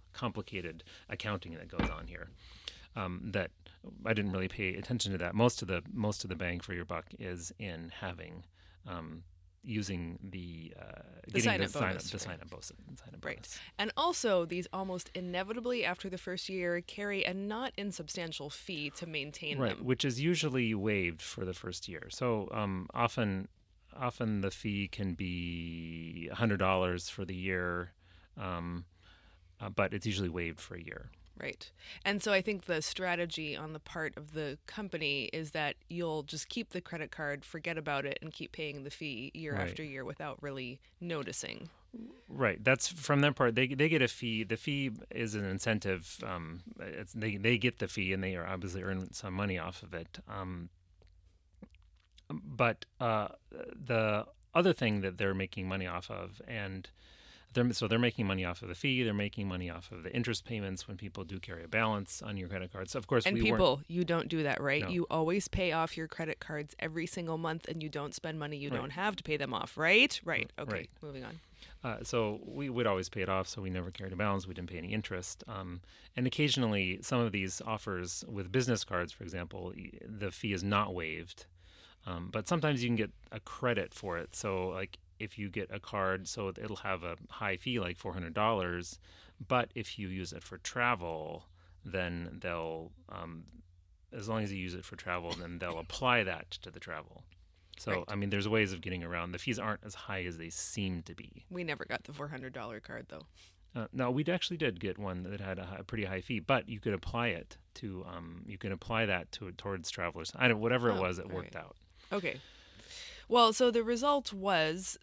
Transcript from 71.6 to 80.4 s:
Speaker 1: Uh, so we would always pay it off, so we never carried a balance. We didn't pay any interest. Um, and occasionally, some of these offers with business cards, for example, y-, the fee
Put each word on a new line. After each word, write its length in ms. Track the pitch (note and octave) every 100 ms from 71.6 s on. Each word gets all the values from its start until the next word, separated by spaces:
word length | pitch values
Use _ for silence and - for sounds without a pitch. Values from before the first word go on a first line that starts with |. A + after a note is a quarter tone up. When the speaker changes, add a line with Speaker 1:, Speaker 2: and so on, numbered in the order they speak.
| - -
Speaker 1:
Uh, 120 | B2+ A2
so 380 | A2 A#2+ G#2+ G#2 -
we 240 | C3+ C#3+
would 160 | B2 A2+
always 220 | F#2+ F2+
pay 100 | G#2
it 80 | F#2+
off, 180 | F#2+ F#2
so 120 | -
we 80 | F#2+
never 220 | F#2 F2
carried 220 | F2 F#2+
a 20 | F2+
balance. 300 | G#2 G2 F2+
We 80 |
didn't 160 | F2+ F2+
pay 80 | F2+
any 140 | F2
interest. 500 | G#2+ G#2 F#2 F2+ - -
Um, 360 | G#2 F2+ F2 - - - -
and 100 | B2+
occasionally, 720 | - D3+ C3 A#2 G#2 F#2 -
some 180 | - B2
of 120 | A#2
these 280 | G2+ F#2+ - A2+
offers 580 | A2 - F2+ F2+ - -
with 220 | G2+ F2+
business 320 | C3 B2 A2
cards, 300 | - F2+ F2
for 120 | -
example, 500 | F2+ F2+ E2+ F#2+ F2+ F2+
y-, 140 | F#2 - -
the 240 | G#2+ G2+
fee 240 | -